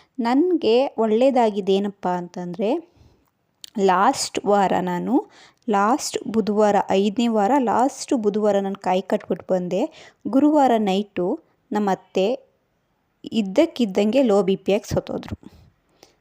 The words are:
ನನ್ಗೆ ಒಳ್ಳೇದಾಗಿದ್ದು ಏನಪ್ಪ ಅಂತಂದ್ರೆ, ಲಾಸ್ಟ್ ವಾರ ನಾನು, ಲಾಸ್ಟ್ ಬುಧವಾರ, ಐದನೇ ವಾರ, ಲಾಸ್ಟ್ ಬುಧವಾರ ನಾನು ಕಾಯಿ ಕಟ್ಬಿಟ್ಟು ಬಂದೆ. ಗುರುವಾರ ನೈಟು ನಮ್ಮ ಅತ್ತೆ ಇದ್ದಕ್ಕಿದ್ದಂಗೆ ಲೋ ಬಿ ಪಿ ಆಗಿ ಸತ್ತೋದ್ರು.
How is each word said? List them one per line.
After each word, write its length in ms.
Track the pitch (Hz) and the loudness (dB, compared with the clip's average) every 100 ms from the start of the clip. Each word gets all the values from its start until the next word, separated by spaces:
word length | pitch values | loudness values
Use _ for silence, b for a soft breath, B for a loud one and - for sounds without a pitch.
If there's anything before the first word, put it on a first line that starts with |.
| b - | b -6
ನನ್ಗೆ 760 | 233 269 359 349 214 233 269 - | 0 2 2 2 2 2 2 -2
ಒಳ್ಳೇದಾಗಿದ್ದು 720 | 220 214 262 254 226 202 190 | 0 4 4 4 2 0 0
ಏನಪ್ಪ 360 | 196 202 - 185 | 0 0 -6 -4
ಅಂತಂದ್ರೆ, 840 | 180 175 - 180 175 208 320 - b b b _ _ _ _ - - | -4 -6 -10 -10 -4 -2 -2 -6 b b b _ _ _ _ -12 0
ಲಾಸ್ಟ್ 600 | 196 185 214 285 - - 190 | 2 4 2 0 -4 -4 0
ವಾರ 260 | 202 185 185 | 2 2 0
ನಾನು, 460 | 180 175 180 262 - b b b - | -2 -4 0 0 -2 b b b -4
ಲಾಸ್ಟ್ 480 | 202 202 285 - - - | 0 0 0 -4 -8 -4
ಬುಧವಾರ, 500 | 214 202 208 208 196 - | -2 0 2 2 2 0
ಐದನೇ 380 | 190 202 202 233 | 0 0 0 0
ವಾರ, 240 | 220 196 277 | 0 2 2
ಲಾಸ್ಟ್ 560 | 233 208 269 - - | 2 0 0 -2 -4
ಬುಧವಾರ 460 | 269 214 208 208 196 | -2 0 0 0 0
ನಾನು 160 | 196 196 | -2 -6
ಕಾಯಿ 260 | - 185 | -2 -2
ಕಟ್ಬಿಟ್ಟು 520 | 185 208 - - - | -2 -4 -4 -8 -2
ಬಂದೆ. 580 | 185 180 202 302 - - _ - | -4 -2 -2 -4 -8 -20 _ -2
ಗುರುವಾರ 460 | 269 294 302 262 226 | 2 4 4 2 2
ನೈಟು 640 | 208 190 208 - 175 294 _ _ _ | 0 -2 -4 -4 -4 -4 _ _ _
ನಮ್ಮ 180 | 208 208 | -4 -2
ಅತ್ತೆ 640 | 185 _ - 190 254 _ _ _ _ _ _ _ _ - | -4 _ -2 -2 -4 _ _ _ _ _ _ _ _ -6
ಇದ್ದಕ್ಕಿದ್ದಂಗೆ 880 | 226 196 202 320 - 233 185 214 254 | -4 0 2 0 0 -2 0 2 2
ಲೋ 200 | 254 202 | 4 2
ಬಿ 140 | 185 190 | 2 0
ಪಿ 160 | - | 0
ಆಗಿ 220 | 196 - | -2 -2
ಸತ್ತೋದ್ರು. 720 | 185 - - - - - - _ _ _ b b b | -6 -4 -10 -10 -16 -18 -20 _ _ _ b b b